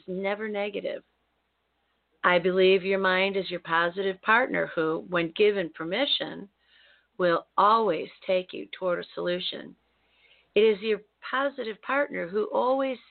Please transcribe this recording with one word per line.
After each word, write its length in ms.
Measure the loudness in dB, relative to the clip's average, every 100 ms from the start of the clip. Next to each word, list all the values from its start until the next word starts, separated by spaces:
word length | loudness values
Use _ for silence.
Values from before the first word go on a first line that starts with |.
| -6
never 400 | -4 -4 -4 -4
negative. 540 | -4 -4 -6 -8 -8 -12 _ _ _ _ _ _ _ _ _ _ _
I 160 | 2 2
believe 440 | 2 4 4 4
your 160 | 2 0
mind 380 | 2 2 0 -2
is 120 | -6
your 80 | -10
positive 600 | -2 0 0 -2 -4 -4
partner 480 | 2 2 2 -2 -2
who, 320 | -2 -2 -4 -4
when 220 | -2 -2 2
given 320 | 2 2 -4
permission, 800 | -8 -6 -2 0 -2 -4 -10 -16 _ _ _ _ _ _ -2
will 280 | 2 2 0 4
always 520 | 6 6 2 0 -6 -10 -2
take 280 | -2 -2
you 140 | -10 -14 -6
toward 220 | -4 -4
a 80 | -6
solution. 640 | -6 -4 -4 -6 -10 -14 -20 _ _ _ _ _ _ _ 4
It 60 |
is 200 | 6 4
your 200 | 0 -4 -6 _ -6
positive 500 | -2 -2 -4 -8 -8
partner 440 | -2 0 0 -4 -4
who 180 | -2 -2
always 520 | 0 2 2 0 -4 -10